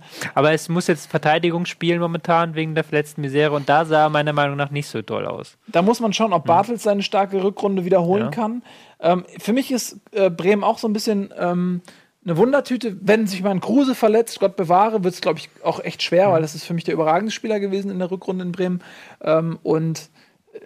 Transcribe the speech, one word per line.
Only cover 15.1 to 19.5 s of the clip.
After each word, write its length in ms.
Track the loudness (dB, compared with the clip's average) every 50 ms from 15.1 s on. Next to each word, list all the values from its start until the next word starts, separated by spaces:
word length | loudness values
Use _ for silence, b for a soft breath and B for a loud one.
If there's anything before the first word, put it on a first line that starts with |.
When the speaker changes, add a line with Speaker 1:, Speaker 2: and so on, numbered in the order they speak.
| -4 -2
Speaker 2:
glaub 160 | -2 -2 -2 -2
ich, 120 | -4 -16 _ _ -4
auch 160 | -4 -4 -4 -4
echt 200 | -10 -8 -6 -4
schwer, 240 | 0 2 4 4 6
Speaker 1:
Mhm. 20 | 4
Speaker 2:
weil 80 | 2 2
das 100 | -2 -6
ist 80 | -10 -8
für 80 | -6 -6
mich 100 | -4 -4
der 100 | -2 -2
überragende 380 | 0 2 2 2 2 0 -2
Spieler 280 | -6 -6 -4 -4 -2 -2
gewesen 300 | -2 -2 -4 -4 -4 -4
in 80 | -4 -4
der 120 | -4 -4
Rückrunde 320 | -6 -6 -6 -6 -6 -4 -6
in 60 | -6
Bremen. 300 | -4 -2 -2 -2 -2 -4 B B B B B B B B
Ähm, 360 | -2 0 2 2 2 -2